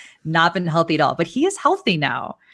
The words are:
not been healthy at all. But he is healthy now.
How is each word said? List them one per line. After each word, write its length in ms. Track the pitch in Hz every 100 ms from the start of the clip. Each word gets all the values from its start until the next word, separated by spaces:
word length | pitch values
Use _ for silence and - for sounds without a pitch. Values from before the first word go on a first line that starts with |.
| - _ 156
not 280 | 160 165
been 140 | 185 175
healthy 280 | 156 165 156
at 60 |
all. 140 | 143 -
But 120 | 170
he 180 | - 339
is 100 | 392
healthy 380 | - 381 - 170
now. 400 | 143 127 - - _